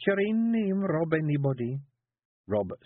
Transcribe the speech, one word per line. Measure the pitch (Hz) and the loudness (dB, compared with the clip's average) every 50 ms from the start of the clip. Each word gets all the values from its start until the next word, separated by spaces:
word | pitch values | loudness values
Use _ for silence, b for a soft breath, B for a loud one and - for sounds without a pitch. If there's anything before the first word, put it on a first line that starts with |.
| - - | -2 0
your | 196 196 | 0 2
ain | 202 208 220 226 226 233 | 2 0 2 0 2 2
name, | 233 226 214 196 190 196 | 2 0 0 0 0 0
Rob | 196 190 160 156 165 160 160 | 0 0 0 0 0 0 0
Anybody. | 160 156 151 147 147 139 139 135 123 120 117 131 139 139 - _ _ _ _ _ _ _ _ _ _ _ - | 0 0 2 0 2 2 0 0 -2 -2 -4 -4 -6 -8 -12 _ _ _ _ _ _ _ _ _ _ _ -4
Rob | 98 107 101 90 95 - _ | -2 -2 -2 -2 -6 -10 _